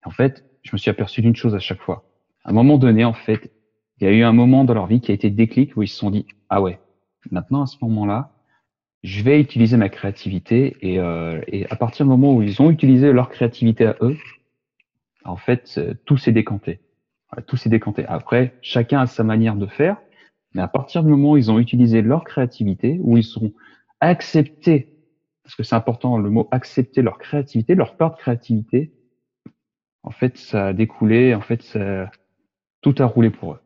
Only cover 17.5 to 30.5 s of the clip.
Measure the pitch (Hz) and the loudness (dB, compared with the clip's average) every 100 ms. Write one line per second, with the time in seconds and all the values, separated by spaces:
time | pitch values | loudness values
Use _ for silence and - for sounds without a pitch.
17.5 | 127 117 110 110 104 - - - 120 127 | -6 0 0 -2 -8 -8 -8 -2 -2 -2
18.5 | _ - 127 117 143 127 - 110 110 113 | _ -6 -4 -2 0 -2 -2 -2 0 -2
19.5 | 101 101 - 156 208 _ _ _ _ _ | -2 -8 -2 -2 -2 _ _ _ _ _
20.5 | - 90 - 131 170 156 143 143 147 110 | -8 -6 -6 -6 -2 2 4 4 4 4
21.5 | 110 117 123 120 113 110 156 - - 127 | 2 2 2 2 4 2 -2 -4 -6 -6
22.5 | - 101 92 123 170 147 117 113 - 110 | -4 -6 -2 -4 -2 2 2 2 -4 -8
23.5 | - _ _ _ _ 160 175 - 160 143 | -10 _ _ _ _ 0 0 0 -2 -2
24.5 | _ - 151 - _ _ _ _ _ _ | _ 0 0 -2 _ _ _ _ _ _
25.5 | - - 113 117 117 127 117 101 110 - | -12 -4 -4 -2 -4 -2 -2 0 -2 0
26.5 | 127 - - 127 - 120 - - 147 139 | -4 -4 -4 -2 0 -2 -4 -8 -6 -4
27.5 | 113 110 180 120 _ 165 165 - 120 _ | -4 0 0 0 _ -4 -2 -6 -6 _
28.5 | 113 107 123 156 _ _ _ _ _ - | -4 -2 -4 -4 _ _ _ _ _ -20
29.5 | _ _ _ _ _ - - 127 - - | _ _ _ _ _ -20 -6 -6 -6 -8